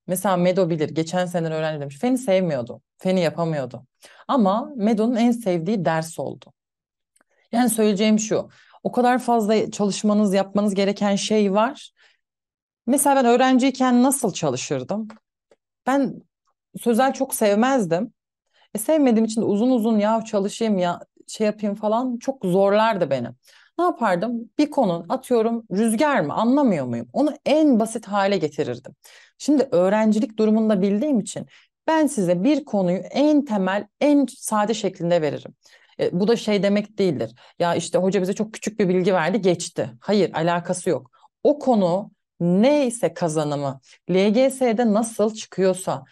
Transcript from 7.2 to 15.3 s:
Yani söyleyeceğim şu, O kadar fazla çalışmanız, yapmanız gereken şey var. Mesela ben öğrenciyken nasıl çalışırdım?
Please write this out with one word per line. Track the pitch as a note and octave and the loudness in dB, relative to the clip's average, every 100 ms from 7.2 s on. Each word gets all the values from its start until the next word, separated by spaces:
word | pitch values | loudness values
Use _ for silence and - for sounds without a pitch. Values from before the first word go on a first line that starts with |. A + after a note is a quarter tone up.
| _ _ _ | _ _ _
Yani | A#3 B3 | -2 0
söyleyeceğim | A3+ G#3+ G3 A3 G#3+ | 2 0 2 2 2
şu, | - D3 - _ _ - | 0 -4 -4 _ _ -10
O | G3 | -6
kadar | B3 B3 B3 | 0 2 2
fazla | A#3+ A#3 G#3 A3 A3 | 0 0 2 0 0
çalışmanız, | - G3+ F#3 G#3+ G#3 G#3 | -2 -2 0 0 2 2
yapmanız | F#3+ G3 G#3 G#3 F#3+ | 0 0 -2 -2 0
gereken | G3 G3+ G3+ G3+ | -2 0 -2 -2
şey | - G#3+ G3+ | 0 0 2
var. | G3 A#3 D4 - _ _ _ _ _ _ _ _ _ - | 2 0 -4 -18 _ _ _ _ _ _ _ _ _ -2
Mesela | C4+ C#4+ C4+ | 0 2 4
ben | A#3+ | 4
öğrenciyken | A#3+ C4 C4 C4+ C4 B3+ A#3+ | 4 4 4 2 2 2 4
nasıl | C4 - G#3 | 2 2 -2
çalışırdım? | - D3+ C3+ - C#3 B2+ G#3 G#3+ - _ | -2 -4 -4 -4 -6 -6 -8 -8 -14 _